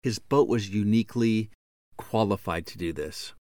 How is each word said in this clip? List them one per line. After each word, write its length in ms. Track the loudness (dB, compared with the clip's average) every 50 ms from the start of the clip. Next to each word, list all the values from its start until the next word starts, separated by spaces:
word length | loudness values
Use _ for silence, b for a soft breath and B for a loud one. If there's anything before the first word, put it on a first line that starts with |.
| _
His 160 | -4 -4 -4
boat 300 | -4 2 4 4 4 4
was 200 | 2 0 0 0
uniquely 800 | -2 0 2 4 4 2 2 0 0 0 2 2 2 2 0 -4 -10 _ _ _ _ _ _ _ -18
qualified 680 | -18 -12 -4 0 0 2 2 0 -2 -2 -4 -4 -4 -6
to 120 | -8 -10 -6
do 140 | -6 -6 -4
this. 400 | -6 -8 -8 -8 -12 -14 -14 -16 -20 _